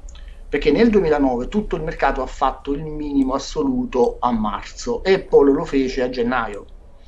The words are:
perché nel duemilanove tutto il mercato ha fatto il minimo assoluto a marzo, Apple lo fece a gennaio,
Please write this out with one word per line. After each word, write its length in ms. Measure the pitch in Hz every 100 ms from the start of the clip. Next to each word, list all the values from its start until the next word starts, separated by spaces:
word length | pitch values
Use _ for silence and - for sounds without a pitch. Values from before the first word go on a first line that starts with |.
| - - - - -
perché 220 | 143 151
nel 180 | 156 233
duemilanove 600 | 208 165 147 135 120 127
tutto 280 | 214 - 170
il 60 |
mercato 400 | 156 - 139 131
ha 40 | 127
fatto 460 | - 135 - -
il 100 | 143
minimo 520 | 156 151 147 139 131
assoluto 840 | 135 - 156 139 123 123 123 120 -
a 140 | 123
marzo, 680 | 117 104 101 - - 123 117
Apple 480 | 185 190 - 156 139
lo 140 | 143 -
fece 340 | 139 127 131
a 80 | 127
gennaio, 560 | 127 117 127 110 101 - - - -